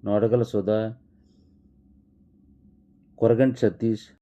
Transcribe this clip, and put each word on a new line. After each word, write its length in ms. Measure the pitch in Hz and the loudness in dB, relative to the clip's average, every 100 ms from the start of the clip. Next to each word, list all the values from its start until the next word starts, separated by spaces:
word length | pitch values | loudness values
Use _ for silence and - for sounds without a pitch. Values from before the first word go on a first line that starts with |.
| - | 0
నోడగల 360 | 104 110 123 | 0 2 0
సుధా, 520 | 113 104 95 107 110 117 _ _ _ _ _ _ _ _ _ - _ _ _ _ _ _ - _ _ _ _ - | -2 -4 -2 -2 -4 -10 _ _ _ _ _ _ _ _ _ -20 _ _ _ _ _ _ -20 _ _ _ _ -2
కొరగంటి 400 | 113 117 131 120 | 2 4 2 2
సతీష్ 500 | 110 - 113 107 - _ | -2 0 -4 -4 -8 _